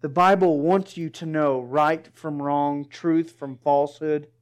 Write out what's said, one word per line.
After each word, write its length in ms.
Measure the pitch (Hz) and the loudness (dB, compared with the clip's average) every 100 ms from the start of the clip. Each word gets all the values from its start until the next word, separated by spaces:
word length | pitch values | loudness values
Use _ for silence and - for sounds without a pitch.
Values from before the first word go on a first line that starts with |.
The 60 | 151 | -4
Bible 520 | 135 180 196 185 151 | 2 4 6 4 2
wants 360 | 151 190 190 - | 2 0 0 -10
you 140 | 160 | -10
to 160 | - 165 | -10 -6
know 340 | 156 151 131 | -2 0 0
right 480 | 123 139 151 160 160 | -2 0 0 0 -6
from 260 | _ 160 147 | _ -10 -6
wrong, 460 | 143 143 143 143 143 | -2 -2 -2 -4 -8
truth 460 | - 170 160 165 _ | -6 0 0 -2 _
from 200 | 139 127 | -14 -6
falsehood. 680 | - 143 147 147 156 151 147 _ | 0 2 2 -4 -4 -4 -6 _